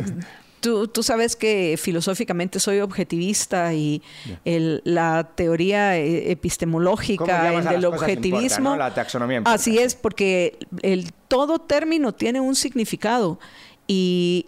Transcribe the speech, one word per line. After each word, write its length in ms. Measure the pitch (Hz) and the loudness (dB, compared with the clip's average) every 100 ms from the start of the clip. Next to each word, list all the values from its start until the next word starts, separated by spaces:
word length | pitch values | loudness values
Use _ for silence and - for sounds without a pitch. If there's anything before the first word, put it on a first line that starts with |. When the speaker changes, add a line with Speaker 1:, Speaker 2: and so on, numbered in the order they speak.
| 196 175 - | -4 -8 -12
Speaker 1:
<laughs> 320 | - - - | -18 -20 -6
tú, 280 | 233 214 226 | -2 0 0
tú 140 | 226 | -2
sabes 340 | 233 226 233 - | 0 0 0 0
que 420 | 220 202 170 160 | 0 2 0 0
filosóficamente 800 | - 170 180 185 233 175 185 196 | -2 -2 -2 -4 -2 -2 -2 -2
soy 200 | 208 202 | 0 0
objetivista 920 | 202 190 180 170 180 202 - 185 170 | -2 -4 -4 -2 -2 -2 -2 0 0
y 300 | 156 151 151 - - - | 0 0 -2 -6 -18 -14
Speaker 2:
Ya. 120 | 90 | -8
Speaker 1:
el, 380 | - 165 160 151 | -2 0 0 0
la 460 | - 170 165 160 160 - | 0 2 2 0 -2 -2
teoría, 600 | 170 165 180 202 202 175 | 0 2 2 2 2 2
eh, 360 | 147 165 175 | 0 0 -2
epistemológica 920 | 175 175 - 170 165 175 220 - 190 | -2 -4 -2 -2 2 2 2 0 -2
Speaker 2:
¿Cómo 80 | 170 | 0
llamas 340 | 175 170 170 165 | 2 2 2 0
a 40 | |
Speaker 1:
del 80 | 175 | 2
Speaker 2:
las 100 | 180 | 0
cosas 100 | 165 | 0
Speaker 1:
objetivismo. 380 | 156 127 180 127 | -2 0 0 0
Speaker 2:
importa, 180 | 254 - | 0 0
no? 160 | 135 143 | 0 0
La 160 | 127 | -2
taxonomía 440 | 127 117 127 120 123 | -2 -4 -4 -2 0
importa, 160 | 156 | 0
Speaker 1:
Así 180 | 220 233 | 2 2
Speaker 2:
sí. 60 | 226 | 2
Speaker 1:
es, 160 | 247 | 0
porque 640 | - 220 - 196 185 175 - - 175 | -2 -4 0 0 2 0 -4 -12 -4
el, 300 | 190 185 170 - - | 0 0 -2 -12 0
todo 320 | 262 294 330 | 2 2 0
término 520 | 330 294 311 320 254 | 0 0 2 0 0
tiene 280 | - 277 262 | 0 -2 0
un 140 | 262 269 | 0 0
significado 840 | 277 247 214 175 208 247 185 175 - - - - - | -2 -2 -2 -2 0 2 0 -2 -12 -20 -20 -14 -2
y 600 | 190 180 180 175 180 | 2 2 2 2 0